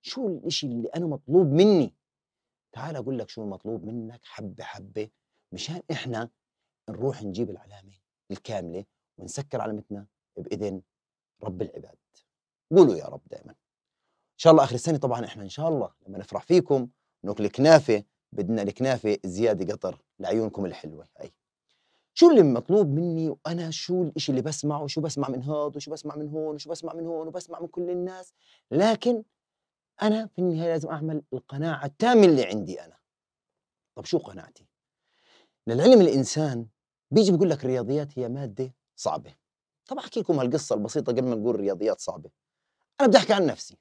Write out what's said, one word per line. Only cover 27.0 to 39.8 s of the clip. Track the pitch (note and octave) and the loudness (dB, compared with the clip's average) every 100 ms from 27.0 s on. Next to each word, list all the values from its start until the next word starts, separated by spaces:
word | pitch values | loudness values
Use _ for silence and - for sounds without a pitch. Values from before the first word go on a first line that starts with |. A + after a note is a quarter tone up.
| E3 | -8
هون، | E3 D#3+ | -8 -8
وبسمع | E3+ F3 E3+ | -12 -14 -14
من | E3+ | -12
كل | - F3 | -8 -4
الناس، | F3+ F3+ F#3 F#3 _ _ _ _ | -4 -6 -10 -20 _ _ _ _
لكن | C3+ G#3 G#3+ A#3+ A#3 A3 _ _ _ _ _ _ _ | 0 2 2 0 -2 -4 _ _ _ _ _ _ _
أنا | G#3 G#3+ A3 | 0 0 -2
في | - | -2
النهاية | F3+ D#3+ E3+ | -2 0 0
لازم | E3 D#3+ | -2 -4
أعمل | D#3+ D#3 D3+ - | -6 -6 -6 -8
القناعة | C3 _ C#3 D#3+ D3+ C#3+ | -12 _ -6 -4 -4 -8
التامة | _ A3+ A#3+ G3 | _ 4 8 8
اللي | D3 G2+ | 8 2
عندي | G#2 G2 F#2 | -4 -8 -12
أنا. | - _ _ _ _ _ _ _ _ _ _ - | -16 _ _ _ _ _ _ _ _ _ _ -18
طب | G#2 | -4
شو | E3+ | -4
قناعتي؟ | - G2+ - _ _ _ _ _ _ _ _ _ _ _ - | -4 -18 -20 _ _ _ _ _ _ _ _ _ _ _ -4
للعلم | A#2 F3+ B3+ | 2 8 10
الإنسان | F3 C3+ B2 - D#3 A#2+ A#2 _ _ _ _ | 8 4 -2 -2 -2 -4 -10 _ _ _ _
بيجي | C#3+ G3+ | 2 4
بيقول | F3 F#3 | 4 2
لك | C#3+ B2+ | 0 -2
الرياضيات | B2+ A2+ C#3+ C#3+ C3+ | -4 -2 -4 -6 -8
هي | A#2+ | -8
مادة | B2+ C#3 G2+ C3 - _ _ | -8 -10 -8 -10 -12 _ _
صعبة. | - D#2+ C#3+ _ _ _ _ _ | -6 -6 -10 _ _ _ _ _